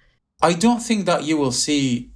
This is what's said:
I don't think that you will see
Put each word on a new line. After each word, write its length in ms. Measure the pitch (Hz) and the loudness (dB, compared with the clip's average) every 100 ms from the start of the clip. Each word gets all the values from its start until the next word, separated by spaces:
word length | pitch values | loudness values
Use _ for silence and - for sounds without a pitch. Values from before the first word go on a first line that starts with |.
| _ _ _ _ | _ _ _ _
I 120 | 160 | 0
don't 260 | 175 226 233 | 2 2 0
think 260 | - 220 175 | -2 -2 0
that 180 | 160 | 0
you 140 | 143 156 | 0 0
will 140 | 135 | 0
see 580 | 123 - 147 135 120 - | -2 -2 0 0 -2 -6